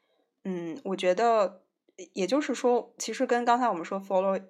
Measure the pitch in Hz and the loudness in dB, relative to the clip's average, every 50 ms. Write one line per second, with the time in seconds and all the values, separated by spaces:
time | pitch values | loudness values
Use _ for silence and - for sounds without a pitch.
0 | _ _ _ _ _ _ _ _ - 190 180 175 170 165 156 - - 196 190 185 | _ _ _ _ _ _ _ _ -8 -6 -6 -6 -6 -8 -10 -8 -6 -6 -4 0
1 | 190 180 180 196 233 233 226 220 196 - - - _ _ _ _ _ _ _ - | 2 2 2 4 4 4 4 4 2 0 -2 -8 _ _ _ _ _ _ _ -18
2 | 185 - - 202 185 185 254 294 294 - 233 - - 240 247 226 - - _ - | -18 -10 -4 -4 -2 0 0 0 0 0 -4 -2 0 2 2 2 0 -4 _ -12
3 | - - 220 - 262 247 240 240 240 240 240 247 254 226 196 165 170 - 196 196 | -10 -8 -4 -2 0 0 0 0 2 4 2 4 2 0 -2 -2 -4 -6 -6 -8
4 | 196 196 196 185 190 196 190 - 190 | -4 0 0 2 2 2 0 -2 -4